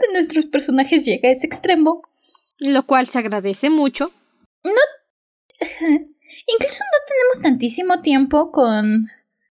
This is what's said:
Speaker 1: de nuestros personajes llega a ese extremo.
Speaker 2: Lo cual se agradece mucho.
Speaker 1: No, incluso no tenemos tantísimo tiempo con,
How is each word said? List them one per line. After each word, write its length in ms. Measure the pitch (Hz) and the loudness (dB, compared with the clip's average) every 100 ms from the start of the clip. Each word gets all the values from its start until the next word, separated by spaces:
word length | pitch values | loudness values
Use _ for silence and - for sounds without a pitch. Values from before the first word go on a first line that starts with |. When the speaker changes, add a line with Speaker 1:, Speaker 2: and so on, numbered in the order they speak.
Speaker 1:
de 120 | 480 | 0
nuestros 320 | 370 320 311 302 | 0 -2 -2 -2
personajes 580 | 294 294 262 269 330 - | -2 -2 -2 0 0 0
llega 240 | 196 247 | 0 0
a 20 | |
ese 160 | 262 330 | 0 -2
extremo. 540 | - 370 339 311 339 - _ _ - _ - | -6 -2 2 2 0 -8 _ _ -20 _ -8
Speaker 2:
Lo 260 | 277 269 - | -2 0 2
cual 220 | 262 254 | 0 0
se 100 | 254 | -4
agradece 500 | 220 208 196 190 285 | -4 -4 -4 -2 0
mucho. 440 | 311 277 - 311 _ _ _ _ _ | 2 0 -2 -8 _ _ _ _ _
Speaker 1:
No, 80 | 349 440 587 - _ _ _ _ _ - | -2 2 2 0 _ _ _ _ _ -10
incluso 1200 | 320 - 320 294 - _ _ - - 453 539 - | -10 -4 0 0 0 _ _ -16 -2 -2 0 -2
no 160 | 807 587 571 | 0 -2 0
tenemos 340 | 554 494 508 | 0 2 2
tantísimo 600 | 302 254 233 240 370 359 | 0 0 -2 -4 -2 0
tiempo 500 | 320 269 277 302 330 | 2 2 2 2 0
con, 560 | 311 240 214 214 214 220 - _ _ _ | 2 2 2 2 0 -2 -10 _ _ _